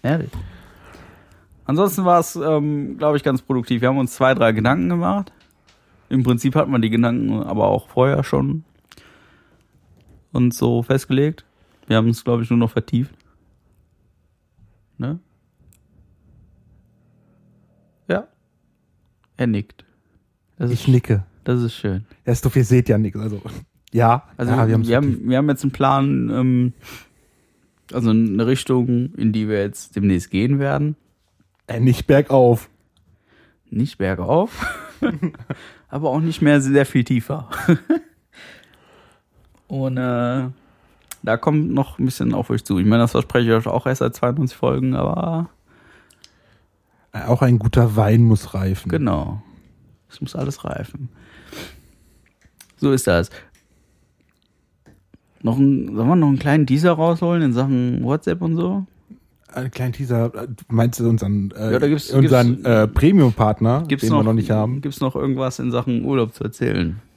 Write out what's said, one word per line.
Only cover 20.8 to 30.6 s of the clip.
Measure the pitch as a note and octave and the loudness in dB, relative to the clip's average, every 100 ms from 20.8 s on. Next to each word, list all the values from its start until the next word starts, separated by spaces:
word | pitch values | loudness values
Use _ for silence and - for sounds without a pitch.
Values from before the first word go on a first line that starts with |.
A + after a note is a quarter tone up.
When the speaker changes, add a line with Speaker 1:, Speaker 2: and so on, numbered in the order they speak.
Speaker 1:
ist, | - | 2
Speaker 2:
nicke. | B2+ - G#2 F#2 _ | 2 2 -2 -2 _
Speaker 1:
das | - B2 | -4 -2
ist | A#2 | -2
schön. | - G#2+ F#2 G#2+ _ | -6 -6 -6 -8 _
Speaker 2:
Ja, | - | -4
ist | A#2+ | -2
doof, | C3+ C3+ | 0 0
ihr | |
seht | A2+ B2+ A#2+ | 4 2 4
ja | G#2+ | 0
nichts. | G#2+ G#2 | 0 -4
Also, | G#2+ G2+ - - - _ _ | -8 -8 -12 -18 -20 _ _
ja. | A#2 A#2 B2 - - | 0 2 2 -2 -8
Speaker 1:
Also | B2 | -2
Speaker 2:
Ja, | B2+ A2+ | 0 2
wir | |
haben's | A2+ A2+ | 2 2
Speaker 1:
wir | A#2+ | 2
haben, | C#3+ | 0
Speaker 2:
vertieft. | A#2 A2 | -2 0
Speaker 1:
wir | B2+ | 0
haben | D3 | 0
jetzt | C3+ | 0
einen | C#3 | -4
Plan, | - C3+ C#3 C#3 C3+ A#2 | 0 0 2 0 -2 -2
ähm, | A2+ B2+ B2 B2 - - - _ _ _ _ _ _ _ _ - | -2 0 2 0 -4 -20 -20 _ _ _ _ _ _ _ _ -10
also | B2 A#2 | -2 2
eine | A2 A2+ G2+ A2+ | 2 2 0 0
Richtung, | C3 - B2+ B2 A#2+ C3 | 0 0 0 2 0 -2
in | - A2 | -2 -2
die | G#2+ G#2+ | 0 -2
wir | G#2+ | -2
jetzt | G2+ - - G#2 | -2 -6 -10 -2
demnächst | G2+ F#2 - | 0 0 -2
gehen | F#2+ A#2+ | -2 0
werden. | C#3 | 0